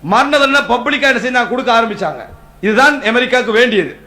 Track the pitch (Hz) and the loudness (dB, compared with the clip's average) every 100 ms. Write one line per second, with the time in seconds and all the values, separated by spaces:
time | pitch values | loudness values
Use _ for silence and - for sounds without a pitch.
0 | 147 214 277 294 277 277 - 240 254 294 | 0 0 2 2 2 0 0 -2 -2 -2
1 | 277 247 233 247 233 247 240 233 233 196 | 0 0 -2 -2 -2 -2 0 0 0 -4
2 | 175 151 - - - - 196 214 285 285 | -6 -8 -16 -20 -20 -6 -2 2 2 2
3 | 208 233 254 254 220 220 247 208 151 - | -2 0 0 0 0 2 2 2 -2 -8